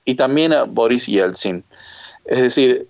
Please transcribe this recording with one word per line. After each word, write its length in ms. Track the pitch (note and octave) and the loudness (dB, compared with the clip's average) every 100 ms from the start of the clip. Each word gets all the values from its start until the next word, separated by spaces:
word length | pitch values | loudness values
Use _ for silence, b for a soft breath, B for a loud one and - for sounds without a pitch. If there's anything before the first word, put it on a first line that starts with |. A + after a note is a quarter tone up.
y 100 | - | -4
también 380 | C3 C3+ D3 D#3+ | 0 0 2 2
a 120 | D3+ | 0
Boris 420 | B2+ A#2 A#2 A#2+ - | 0 0 0 0 0
Yeltsin, 580 | G2 F#2 F2+ G2+ F2+ - B B B B B - | 0 0 0 -4 -6 -12 B B B B B -4
es 140 | B2+ | 0
decir, 480 | B2 C#3+ B2+ B2+ - | 2 4 2 2 -4